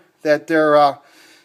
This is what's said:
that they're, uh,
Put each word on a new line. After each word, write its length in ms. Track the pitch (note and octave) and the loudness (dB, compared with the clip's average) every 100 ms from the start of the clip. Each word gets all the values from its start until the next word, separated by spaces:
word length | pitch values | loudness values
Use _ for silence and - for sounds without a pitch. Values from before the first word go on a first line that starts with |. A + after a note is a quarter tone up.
| _ _ | _ _
that 280 | D#3 D3 D#3 | -4 -4 -2
they're, 280 | D#3+ D#3 D3 | -2 0 2
uh, 200 | C#3+ C3+ _ _ _ _ | 0 -2 _ _ _ _